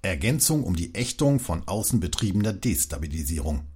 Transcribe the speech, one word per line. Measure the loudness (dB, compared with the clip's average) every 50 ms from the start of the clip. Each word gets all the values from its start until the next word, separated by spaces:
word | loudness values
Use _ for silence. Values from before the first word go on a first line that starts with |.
Ergänzung | -2 -2 -2 0 2 2 2 2 2 2 2 2 2
um | 0 0
die | 0 -2 -4 -2
Ächtung | -4 -4 -4 0 2 4 4 4 4
von | 2 0 -4 -4 -2 -2
außen | -2 0 0 2 2 2
betriebener | 2 2 0 0 0 2 2 2 2 0
Destabilisierung. | -2 0 0 0 0 0 -2 -4 -4 -6 -6 -4 -4 -4 -4 -2 -4 -2 -2 -2 -2 -2 -4 -8 -14